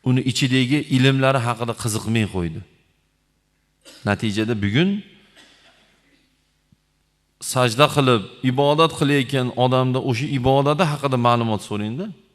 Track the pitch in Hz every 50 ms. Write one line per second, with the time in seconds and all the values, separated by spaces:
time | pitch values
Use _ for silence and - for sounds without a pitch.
0 | _ 131 127 131 - 131 117 - 143 127 127 131 127 120 143 151 147 - 139 131
1 | 127 135 135 135 131 131 135 135 117 120 120 110 120 117 113 - - 120 107 110
2 | 101 107 113 117 107 98 - 95 87 85 80 - 92 _ _ _ _ _ _ _
3 | _ _ _ _ _ _ _ _ _ _ _ _ _ _ _ _ _ - - -
4 | - 104 101 98 - 110 98 107 110 107 120 104 101 101 101 135 175 196 202 208
5 | - - - _ _ _ _ - - _ _ _ _ _ _ _ _ _ _ _
6 | _ _ _ _ _ _ _ _ _ _ _ _ _ _ _ _ _ _ _ _
7 | _ _ _ _ _ _ _ _ - - - 131 127 120 107 120 147 139 135 143
8 | 135 127 123 110 95 - - - - 127 123 135 143 143 147 151 165 160 - -
9 | 156 139 143 143 131 120 139 135 127 123 - - 123 127 127 131 131 127 123 131
10 | 117 123 123 110 139 156 139 135 120 131 135 139 139 143 151 147 190 151 147 139
11 | - 139 131 123 120 120 120 120 117 113 107 98 - - 104 104 104 107 117 143
12 | 196 220 165 - _ _ _